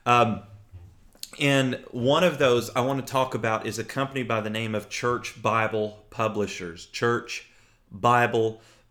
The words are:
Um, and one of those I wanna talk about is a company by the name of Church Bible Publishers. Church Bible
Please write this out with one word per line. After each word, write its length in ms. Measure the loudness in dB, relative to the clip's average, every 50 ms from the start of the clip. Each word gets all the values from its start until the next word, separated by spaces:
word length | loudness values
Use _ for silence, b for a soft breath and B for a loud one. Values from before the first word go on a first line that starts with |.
| 2
Um, 380 | 4 6 6 6 4 2 -4 -8 -14 -20 -20 -20 _ -20 -20 -20 -20 -20 -20 -20 -20 -20 _ -18 -12 -6 -2
and 420 | 0 2 4 2 2 0 -2 -6 -8 -10
one 320 | -6 0 2 2 4 4 4
of 140 | 2 4
those 360 | 4 4 4 4 4 2 0 -2
I 60 | 0
wanna 220 | 0 0 -2 -4
talk 340 | -4 -2 0 0 0 0 -2
about 320 | -2 -2 -2 -2 -2 -2
is 100 | -4 -6
a 60 | -6 -8
company 400 | -6 -6 -6 -6 -4 -4 -6 -4
by 160 | -2 -2 -2
the 100 | -2 -4
name 260 | -4 -4 -4 -4 -4
of 120 | -4 -6
Church 540 | -6 -8 -4 -2 -2 -2 -2 -6 -10 -8 -4
Bible 640 | -2 0 0 0 0 0 0 -2 -2 -4 -6 -12 -20 -10
Publishers. 760 | -4 -2 -2 -2 0 -2 -4 -4 -6 -8 -10 -12 -12 -14 -16
Church 640 | -14 -6 -2 0 0 0 0 -4 -8 -12 -14 b b b b b b b b b -18
Bible 680 | -6 0 2 4 4 4 4 2 2 2 0 0 -2 b b b b b b _